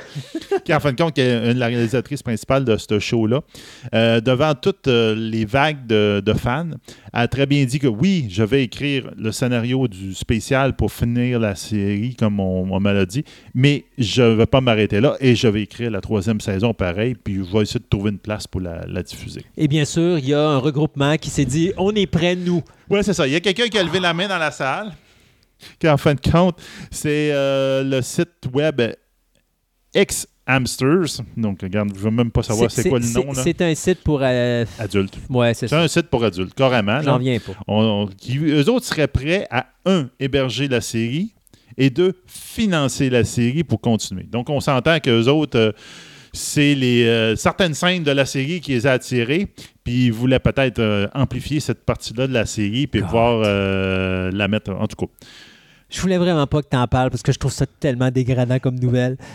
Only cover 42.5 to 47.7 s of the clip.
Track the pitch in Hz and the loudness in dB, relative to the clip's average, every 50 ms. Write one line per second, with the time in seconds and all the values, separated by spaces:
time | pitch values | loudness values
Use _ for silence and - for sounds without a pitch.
42.5 | - 240 226 202 175 156 139 127 - - 139 131 123 120 110 - - 123 117 120 | -4 -2 0 0 2 0 0 -2 0 0 0 2 2 2 2 2 0 0 0 0
43.5 | 131 165 - - 113 - - 120 113 104 - - 98 90 85 - - 120 120 - | 0 -2 -2 -2 -2 -2 0 0 0 0 -2 -6 -10 -10 -10 -8 -8 -8 -4 -4
44.5 | 147 131 135 156 139 123 110 160 170 156 - 135 113 117 113 131 147 156 151 - | -4 -2 0 0 0 2 2 2 0 2 2 2 2 4 4 4 2 2 0 0
45.5 | - 120 110 107 101 - - - - - - - - - - - - - - - | 2 2 2 2 0 -4 -16 -20 -20 -20 -20 -20 -20 -20 -20 -16 -14 -12 -10 -4
46.5 | - 151 147 143 143 135 127 123 120 120 120 117 117 113 110 113 110 - - 180 | 0 2 4 4 4 2 2 2 4 4 4 4 4 2 2 0 0 0 0 -2
47.5 | - - 190 165 | 0 0 0 -2